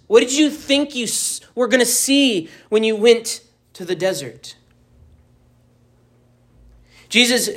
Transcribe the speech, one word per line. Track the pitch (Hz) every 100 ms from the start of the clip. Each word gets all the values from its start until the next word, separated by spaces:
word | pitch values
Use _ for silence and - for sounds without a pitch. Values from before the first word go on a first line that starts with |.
| -
What | 220
did | 262
you | 277 302
think | - - 277 294
you | 247 208
s-, | - - - -
were | - 240
gonna | 254 240
see | - - 277 269 196 160 - _
when | 214
you | 220 214
went | 233 226 226 - - _ _
to | - 175
the | 175
desert?" | 190 156 131 113 - - _ _ _ _ - _ _ _ _ _ _ _ _ _ _ _ _ _ _ _ - - _ - -
Jesus | 226 240 247 208